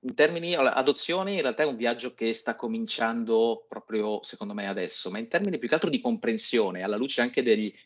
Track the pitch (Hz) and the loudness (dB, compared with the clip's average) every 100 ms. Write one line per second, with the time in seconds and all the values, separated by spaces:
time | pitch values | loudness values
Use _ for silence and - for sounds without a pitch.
0 | 127 120 156 170 170 170 131 131 135 139 | -6 4 4 4 -2 2 2 4 2 0
1 | - 180 190 196 135 117 156 120 117 117 | 0 -2 -2 0 0 2 0 2 0 0
2 | 123 - 113 113 - 113 120 113 110 - | -6 -2 -2 -2 -4 -4 -4 -4 -4 -2
3 | 113 117 113 113 117 110 - 110 - 107 | -2 -2 2 4 4 0 -6 -14 -6 -2
4 | 107 104 - - 104 104 101 98 90 - | -2 -2 -6 -10 -8 -6 -4 -4 -4 -4
5 | 92 101 117 175 202 151 123 160 175 131 | -6 -6 -2 0 0 -2 0 0 2 0
6 | 127 110 120 110 - 117 101 90 95 104 | 0 0 0 -2 0 2 2 0 -2 -2
7 | 135 - 123 - 123 107 107 - | -2 0 0 2 4 4 2 -6